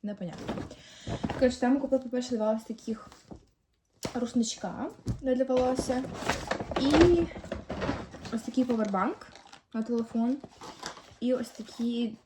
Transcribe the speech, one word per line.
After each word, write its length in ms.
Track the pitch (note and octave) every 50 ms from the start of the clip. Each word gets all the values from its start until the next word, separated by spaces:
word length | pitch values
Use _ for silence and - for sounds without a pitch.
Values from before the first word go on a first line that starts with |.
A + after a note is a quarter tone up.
| -
непонятне. 500 | G#3 G#3 - F#3+ E3+ - - - - - - - - - - - - - - - - - - - - - -
Коротше, 200 | C4+ B3+ B3 -
там 140 | - B3 C4
ми 60 | C#4
купили, 240 | - - C4+ C4 B3
по-перше, 340 | B3 A#3+ B3 B3 - B3+ A3
два 140 | G#3+ G#3+
ось 120 | A3 A3+ A3
таких 440 | - A#3 A3 - - A3 - - - - - - - - - - _ _ _ _ _ _ _ _ _ _ _ - - -
рушничка 760 | B3 A#3+ A#3 - B3 A3+ - - - - F#3+ F3 - A3+ F4 - - - - - -
для, 140 | - C4 B3+
для 80 | B3+ C4
волосся. 600 | B3+ C4 B3 B3+ B3+ B3+ B3+ - - C4 B3+ C4 B3 - - - - - - - - - - - - - -
І 100 | C4 C#4 D4 D#4 E4+ F4 F4 E4+ E4+ - - - - - - - - - - - - - - - - - - - - - -
ось 80 | A3+
такий 240 | - - - - B3+
повербанк 600 | B3 A#3+ A3 G#3+ G#3 G3 F#3+ F#3+ B3+ G4 - - - - - - - - - _ _ _
на 100 | A3 A3
телефон. 540 | A3+ A#3+ A#3 A#3 A3+ - A3+ A3+ A#3+ C4 D4 - - - - - - - - - - - - - - - -
І 140 | - B3 B3+
ось 160 | B3 A#3+ -
такі 680 | - - A3 - - - A#3 A#3 A#3+ A#3 A#3+ A3+ A3 - _